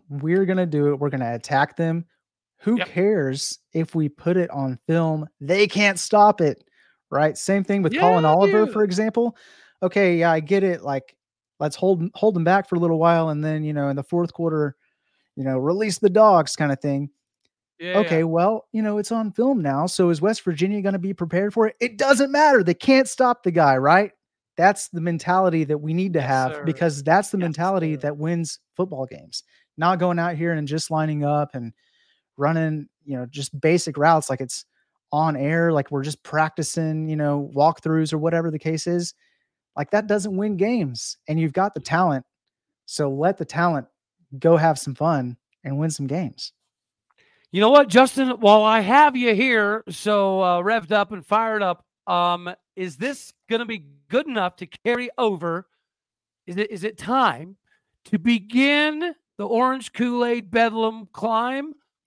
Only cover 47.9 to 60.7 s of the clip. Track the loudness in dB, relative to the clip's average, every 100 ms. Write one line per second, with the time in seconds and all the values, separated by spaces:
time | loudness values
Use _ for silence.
47.9 | 6 4 4 -2 2 6 8 6 2 4
48.9 | 6 6 4 0 2 2 2 0 -2 -8
49.9 | -8 -2 0 2 2 0 0 0 -2 0
50.9 | -2 -2 -6 -2 0 0 -2 -2 -4 _
51.9 | _ -4 0 0 -2 -6 -16 _ -12 -10
52.9 | -8 -8 -8 -14 -20 -6 -6 -6 -10 -14
53.9 | _ _ -4 -4 -4 -4 -6 -16 -8 -4
54.9 | -4 -4 -4 -2 -2 -4 -6 -8 _ _
55.9 | _ _ _ _ _ -12 -6 -6 -6 -10
56.9 | -10 -4 0 0 -2 -10 -20 _ _ _
57.9 | _ _ -2 0 -2 0 0 2 2 0
58.9 | -2 -6 -10 _ -12 -4 0 0 -2 -8
59.9 | -4 -2 0 -2 -2 -2 0 0